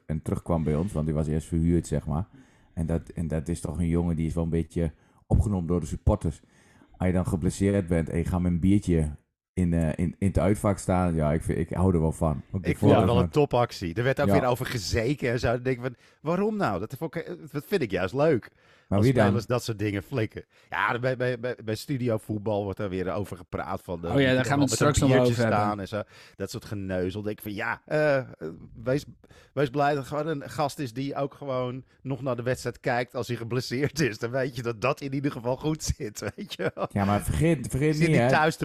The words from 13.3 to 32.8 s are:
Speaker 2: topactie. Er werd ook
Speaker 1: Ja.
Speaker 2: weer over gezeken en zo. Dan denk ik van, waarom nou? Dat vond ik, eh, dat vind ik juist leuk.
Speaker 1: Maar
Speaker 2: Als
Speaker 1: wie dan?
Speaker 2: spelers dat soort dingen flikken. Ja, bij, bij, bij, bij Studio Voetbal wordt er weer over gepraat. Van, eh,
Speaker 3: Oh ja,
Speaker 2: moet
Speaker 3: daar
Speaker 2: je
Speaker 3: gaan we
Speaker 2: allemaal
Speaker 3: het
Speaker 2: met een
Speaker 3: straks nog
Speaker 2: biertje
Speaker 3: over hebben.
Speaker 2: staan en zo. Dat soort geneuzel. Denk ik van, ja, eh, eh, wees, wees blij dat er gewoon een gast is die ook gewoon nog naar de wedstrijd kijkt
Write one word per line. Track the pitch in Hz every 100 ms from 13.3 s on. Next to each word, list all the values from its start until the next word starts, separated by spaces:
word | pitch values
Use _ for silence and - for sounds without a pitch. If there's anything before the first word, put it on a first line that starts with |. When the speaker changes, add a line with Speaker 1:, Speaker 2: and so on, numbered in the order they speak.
Speaker 2:
topactie. | 151 143 123 117 - 85
Er | 90
werd | 127 131
ook | 98
Speaker 1:
Ja. |
Speaker 2:
weer | 95 127
over | 120 -
gezeken | 117 82 117 117 147 127
en | 120
zo. | 127
Dan | 123
denk | 123 120
ik |
van, | 127 120 _ _
waarom | 147 180 208 214
nou? | 135 90
Dat | 107 131
vond | 165
ik, | 165
eh, | - 170 156
dat | 147 -
vind | 196
ik | 107
juist | 90 92
leuk. | 131 165 123 - _ _ _ -
Speaker 1:
Maar | 101
Speaker 2:
Als | 123
Speaker 1:
wie | 139
dan? | 123
Speaker 2:
spelers | 117 107
dat | 123
soort | - 101
dingen | 107 98
flikken. | - 135 110 - - _ _
Ja, | 85 107 120
bij, | 127 123
bij, | 127 120
bij, | 123 113
bij | 110
Studio | 110 - 131 120 110
Voetbal | - 107 104 101
wordt | 101 92
er | 101
weer | 92 90
over | 90 95 87
gepraat. | - 90 73 92
Van, | - 85
eh, |
Speaker 3:
Oh | 82
ja, | 135
Speaker 2:
moet |
Speaker 3:
daar | 131
Speaker 2:
je |
Speaker 3:
gaan | 127
we | 123
Speaker 2:
allemaal | 143 135
Speaker 3:
het | -
Speaker 2:
met | 147
een |
Speaker 3:
straks | -
nog | 139
Speaker 2:
biertje | 127 123
Speaker 3:
over | 117
hebben. | 113 107
Speaker 2:
staan | 104 101
en | 92
zo. | 104 - - - -
Dat | 98
soort | 110
geneuzel. | - 104 95 92 92 107
Denk | 104 107
ik |
van, | 110
ja, | 101 113 -
eh, | - 151 151 135
eh, | 117 - 80 - 95 -
wees, | 117 147 - - - - -
wees | 135 143
blij | 143 143
dat | 147
er | 123 147
gewoon | 156
een | 143 123
gast | 156 143 -
is | 127
die | 120 139 143
ook | 143
gewoon | - 139 127 123 131 - _
nog | 131 123
naar | 135 120
de |
wedstrijd | 120 123 123
kijkt | -